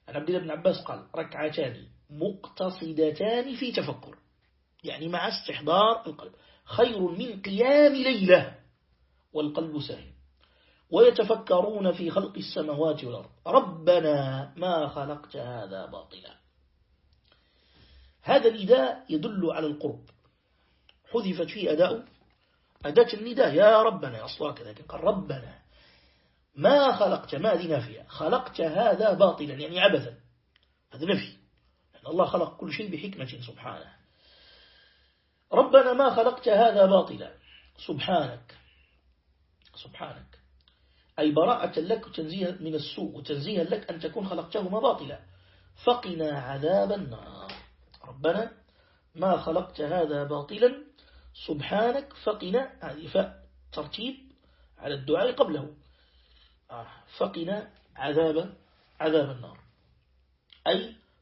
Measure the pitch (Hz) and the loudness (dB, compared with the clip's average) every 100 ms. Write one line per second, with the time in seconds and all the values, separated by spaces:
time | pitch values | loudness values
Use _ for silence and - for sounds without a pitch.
0 | - 139 156 180 160 156 190 - - 123 | -12 -8 -4 -4 -4 -2 -2 -2 -6 -14
1 | - 160 160 143 151 156 131 110 - _ | -12 -10 -10 -6 -6 -4 -6 -8 -18 _
2 | - 147 196 196 - - 185 - 160 156 | -16 -6 -6 -6 -12 -8 -8 -8 -6 0
3 | 156 147 208 240 269 262 247 190 143 - | 0 2 -2 -2 -4 -6 -6 -4 -4 -8
4 | - - _ _ _ _ _ _ - 135 | -14 -20 _ _ _ _ _ _ -14 -10
5 | 165 175 196 190 - 147 151 185 220 226 | -6 -4 -4 -6 -10 -8 0 4 4 2
6 | - - 95 - _ _ - - 247 214 | -4 -14 -16 -20 _ _ -4 2 2 2
7 | 175 175 247 196 196 196 254 294 294 269 | -2 -2 -8 -10 -6 0 4 8 8 6
8 | 254 226 180 175 - - _ _ _ _ | 0 2 8 6 6 -10 _ _ _ _
9 | _ _ _ 151 147 165 165 147 123 104 | _ _ _ -6 -4 -4 -6 -8 -10 -12
10 | - - _ _ _ _ _ _ - 170 | -16 -20 _ _ _ _ _ _ 0 6
11 | 240 233 208 214 - 180 202 214 185 175 | 8 6 2 0 2 2 2 0 -2 -2
12 | 170 196 190 - - 180 151 147 160 143 | -2 -4 -4 -8 -10 -6 -4 -2 -2 -2
13 | 127 107 - _ 165 262 208 165 160 180 | -6 -12 -16 _ 2 2 2 -2 4 4
14 | 160 143 135 131 139 - 180 165 147 147 | 4 0 0 -6 -10 -6 -2 -2 -2 -6
15 | 139 147 - 139 123 120 95 95 92 98 | -10 -10 -12 -12 -10 -10 -10 -12 -12 -16
16 | - 92 - - _ _ _ _ _ _ | -18 -20 -20 -20 _ _ _ _ _ _
17 | _ _ _ _ _ _ _ _ - - | _ _ _ _ _ _ _ _ -20 -20
18 | - _ - 269 226 220 190 262 262 - | -20 _ 4 6 6 2 4 4 4 -4
19 | - 156 220 196 165 156 156 147 147 - | -4 -4 -4 -4 -4 -2 -4 -4 -8 -8
20 | - _ _ _ _ _ _ _ _ _ | -16 _ _ _ _ _ _ _ _ _
21 | _ 233 190 165 165 208 165 151 180 233 | _ -4 -4 -4 -6 -4 -2 2 2 0
22 | - _ _ _ _ _ _ _ 147 175 | -10 _ _ _ _ _ _ _ 0 4
23 | 226 208 233 240 175 143 208 220 220 185 | 4 2 -4 0 2 6 8 8 6 0
24 | 147 113 - - 151 - - 120 - - | -8 -10 -12 -8 -8 -8 -14 -18 -16 -4
25 | 175 196 156 135 120 - _ _ _ _ | -2 -2 -4 -10 -12 -20 _ _ _ _
26 | _ _ _ _ _ 139 190 285 269 196 | _ _ _ _ _ 2 6 6 6 4
27 | 196 170 - 139 214 175 175 143 117 - | 0 0 -4 -4 0 0 0 -4 -4 -14
28 | - - 156 175 - - 165 175 226 190 | -16 -6 -2 -2 -2 -4 -2 2 2 4
29 | 220 190 196 - 143 135 156 180 190 151 | 2 6 4 4 -6 -10 -8 2 4 4
30 | 120 - _ _ _ _ _ _ _ 127 | -2 -14 _ _ _ _ _ _ _ -8
31 | 170 190 - - _ _ _ _ _ _ | -4 -4 -4 -16 _ _ _ _ _ _
32 | - 170 175 180 165 - 165 - 208 156 | -6 -2 0 0 -4 -8 -10 -10 -10 -10
33 | 196 170 131 - - - 123 82 - - | -12 -12 -14 -14 -18 -16 -14 -14 -18 -20
34 | _ _ _ _ _ - _ _ _ _ | _ _ _ _ _ -20 _ _ _ _
35 | _ _ _ _ - 233 277 269 247 247 | _ _ _ _ -2 4 8 8 8 4
36 | 269 233 233 - 240 202 233 196 190 196 | 2 4 2 2 2 6 6 8 8 6
37 | 160 127 87 - _ - _ - - 147 | 4 -6 -14 -18 _ -20 _ -16 -10 -8
38 | - 175 135 120 - - _ _ _ _ | 0 0 0 -8 -18 -20 _ _ _ _
39 | _ _ _ _ _ _ _ - - - | _ _ _ _ _ _ _ -20 -20 -16
40 | - - 64 - _ _ _ _ _ _ | -16 -16 -20 -20 _ _ _ _ _ _
41 | _ - 151 147 190 240 180 156 170 220 | _ -2 0 4 4 2 -2 -4 -2 -4
42 | - - 156 190 180 180 160 156 - - | -4 -10 -8 -4 -6 -6 -6 -6 -8 -10
43 | 165 151 147 143 160 190 160 214 - 165 | -10 -10 -8 -8 -4 -4 -2 -4 -6 -10
44 | 156 226 190 160 160 214 185 214 254 - | -8 -8 -8 -8 -6 -6 -4 -2 0 -2
45 | 139 - - _ _ _ _ _ - 240 | -6 -14 -18 _ _ _ _ _ 0 0
46 | 190 165 151 139 127 139 156 196 202 202 | -2 -6 -4 -6 -8 -4 0 2 2 -2
47 | 131 110 80 82 95 - - _ _ - | -6 -14 -16 -18 -16 -18 -20 _ _ -20
48 | - 131 156 196 233 - _ _ _ _ | -20 -6 -2 -2 -4 -10 _ _ _ _
49 | _ 165 190 - 165 175 185 - 147 180 | _ -4 0 0 0 -4 -4 -8 -4 -2
50 | 156 143 143 147 147 208 247 277 - _ | -2 -2 -4 -6 -6 2 2 2 -16 _
51 | _ - - - - 151 - 202 233 277 | _ -20 -20 -16 -10 -8 -2 0 0 -2
52 | 277 - - 208 180 233 269 - 156 147 | -6 -8 -6 -4 -2 -2 -2 -10 -14 -14
53 | 160 190 196 - - _ - - 147 - | -4 -2 -2 -6 -20 _ -16 -12 -10 -10
54 | 247 262 - _ _ _ _ - 143 139 | -10 -12 -18 _ _ _ _ -14 -8 -6
55 | 135 165 247 - 185 147 - - _ _ | -2 0 2 2 0 0 -8 -16 _ _
56 | _ _ _ _ _ _ - 117 117 - | _ _ _ _ _ _ -20 -18 -18 -20
57 | - - 190 165 165 208 - _ _ - | -14 -6 -4 -4 -6 -6 -10 _ _ -8
58 | 139 151 160 156 185 - _ _ _ - | -2 2 2 0 -4 -10 _ _ _ -6
59 | 156 156 135 127 98 - _ _ _ _ | 0 2 0 -6 -16 -20 _ _ _ _
60 | _ _ _ _ _ - 160 190 - - | _ _ _ _ _ -6 0 0 -2 -14
61 | _ _ | _ _